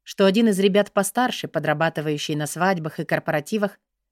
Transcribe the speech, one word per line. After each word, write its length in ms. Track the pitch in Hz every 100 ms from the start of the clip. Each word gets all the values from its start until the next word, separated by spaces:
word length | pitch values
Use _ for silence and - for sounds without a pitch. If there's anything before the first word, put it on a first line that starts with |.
что 220 | - - 196
один 240 | 196 226
из 100 | 185
ребят 320 | 202 196 202
постарше, 560 | - 196 - 254 - 151
подрабатывающий 880 | 160 151 151 160 160 151 151 - 151
на 100 | 147
свадьбах 540 | 160 185 185 156 -
и 60 | 156
корпоративах, 760 | 156 - 156 147 220 202 - _ _ _